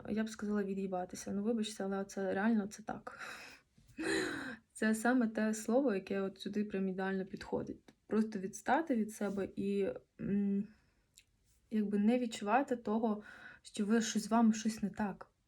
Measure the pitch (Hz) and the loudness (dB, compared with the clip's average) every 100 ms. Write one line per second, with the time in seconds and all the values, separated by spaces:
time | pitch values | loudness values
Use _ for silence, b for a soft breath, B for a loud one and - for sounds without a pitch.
0 | - 208 220 220 208 208 196 196 190 185 | -2 -2 -2 -4 -2 0 0 -2 -2 -2
1 | 180 - 208 196 214 233 214 - 196 196 | -4 -8 -4 -2 0 0 -2 -4 -2 -2
2 | 196 - 190 190 220 220 202 - - 214 | -4 -4 -2 2 4 2 0 -6 -10 -10
3 | - - B B B B _ _ - - | -10 -14 B B B B _ _ -18 -6
4 | 330 392 B 302 262 240 _ - 220 220 | -2 0 B -4 -8 -12 _ -4 0 2
5 | 240 262 226 220 220 220 - 240 285 190 | 2 4 2 0 -2 -2 2 2 4 2
6 | 185 196 196 196 214 214 208 196 190 185 | -2 -2 -2 -4 -4 -2 -2 0 -2 -2
7 | 190 190 196 - - - - - - - | -2 -2 -4 -8 -4 -4 -4 -10 -16 -20
8 | - 214 220 202 190 - - 277 320 233 | -2 2 2 -2 -6 -4 2 4 4 0
9 | 214 - 202 196 185 - 196 202 190 - | 0 -2 -4 -2 -4 -2 0 2 0 -2
10 | - - - 202 202 196 208 b b b | -10 -8 0 2 2 0 -2 b b b
11 | b - - _ _ _ - 214 202 202 | b -20 -20 _ _ _ -4 -2 2 4
12 | 208 247 240 - 202 240 277 240 226 220 | 4 4 2 -2 2 4 4 0 0 2
13 | 226 208 B B B B - - 202 226 | 2 0 B B B B -8 -2 2 2
14 | 220 214 - 226 226 220 220 - 196 - | 2 0 2 6 6 4 0 -2 -4 -2
15 | 208 175 - _ | -4 -4 -12 _